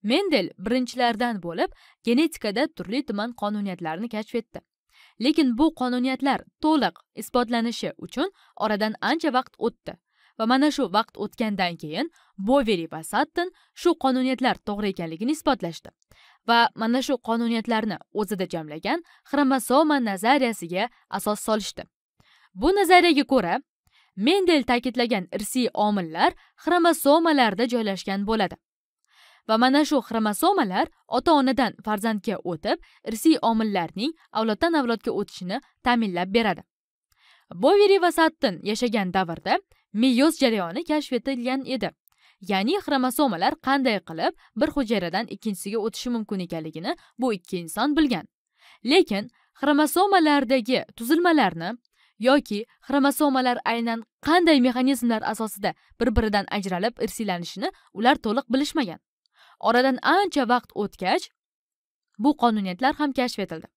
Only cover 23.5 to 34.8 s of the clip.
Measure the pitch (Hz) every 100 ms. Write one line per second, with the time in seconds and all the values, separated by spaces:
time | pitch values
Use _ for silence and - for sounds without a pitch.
23.5 | 202 - _ _ _ _ - 214 392 359
24.5 | 320 240 240 254 240 240 220 180 - 208
25.5 | 254 240 - 214 202 170 160 277 - _
26.5 | _ - 349 339 330 277 302 330 294 233
27.5 | 190 247 240 214 190 - 196 202 220 190
28.5 | 180 _ _ _ _ _ _ _ _ -
29.5 | 220 254 277 294 285 - 233 214 202 330
30.5 | 392 233 185 320 _ _ 240 - 302 262
31.5 | 254 233 - - 214 226 214 185 190 -
32.5 | 165 202 330 - _ - 220 320 311 -
33.5 | 220 220 196 165 - 254 - _ - 226
34.5 | 214 339 330